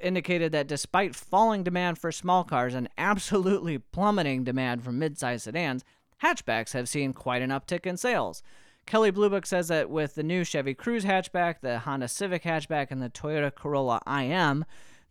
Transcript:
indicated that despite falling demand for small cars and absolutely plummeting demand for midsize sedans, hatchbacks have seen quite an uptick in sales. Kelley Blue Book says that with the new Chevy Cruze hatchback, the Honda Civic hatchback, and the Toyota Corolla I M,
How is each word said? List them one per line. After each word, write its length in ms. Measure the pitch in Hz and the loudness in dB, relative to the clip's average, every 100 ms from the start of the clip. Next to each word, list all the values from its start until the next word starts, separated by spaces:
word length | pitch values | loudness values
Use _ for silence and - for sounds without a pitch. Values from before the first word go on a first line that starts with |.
indicated 480 | 180 180 175 175 165 | -2 -2 0 0 2
that 140 | 156 143 | 0 -2
despite 480 | 143 - 180 190 | -4 0 0 0
falling 480 | - - 190 226 208 | -4 0 4 4 2
demand 360 | 180 180 180 160 | 0 0 0 -2
for 120 | 165 | -4
small 320 | - 180 185 | -2 2 2
cars 320 | 175 135 123 | 4 0 0
and 140 | 127 120 - | -2 -6 -2
absolutely 840 | 180 202 - 202 185 196 165 135 | 0 0 2 2 4 2 0 -4
plummeting 640 | - 170 208 202 147 131 | -6 0 2 2 2 0
demand 400 | 127 131 127 120 | 0 0 0 -2
for 80 | 127 | -4
midsize 520 | 123 156 143 123 120 | -2 -2 -2 -4 -4
sedans, 420 | 107 156 160 127 - _ _ _ | -4 -2 -2 -4 -8 _ _ _
hatchbacks 500 | 320 320 - 113 113 | 0 0 0 -2 -2
have 160 | 127 123 | -4 -4
seen 240 | 151 135 | -2 -2
quite 300 | - 131 123 | -4 -4 -2
an 80 | 127 | -2
uptick 360 | 135 - 175 185 | -4 -4 -4 -4
in 120 | 180 | -2
sales. 440 | 247 208 98 - - - - _ - | 0 0 -2 -6 -16 -20 -20 _ 0
Kelley 240 | 220 220 | 4 4
Blue 200 | 196 208 | 6 4
Book 160 | 196 - | 2 0
says 220 | 180 165 | 0 2
that 200 | 160 104 | 0 2
with 260 | 156 147 | 0 -2
the 80 | - | -2
new 220 | 156 180 | 0 0
Chevy 300 | 170 151 139 | 0 -2 -2
Cruze 300 | 131 233 233 | -2 -2 0
hatchback, 560 | 202 190 180 180 175 165 | 2 0 0 0 0 0
the 200 | 127 117 | -2 -2
Honda 280 | 143 139 120 | -2 -4 -4
Civic 340 | - 196 175 | -4 -2 -2
hatchback, 480 | 170 160 - 151 135 | 0 -2 -2 -2 -2
and 100 | 131 | -4
the 100 | 123 | -6
Toyota 440 | - 151 156 143 | -6 -4 0 -2
Corolla 460 | - 147 143 127 117 - | -2 -2 0 2 0 0
I 180 | 139 | -2
M, 400 | 127 180 156 143 160 - - - _ | 0 4 4 2 -2 -10 -20 -20 _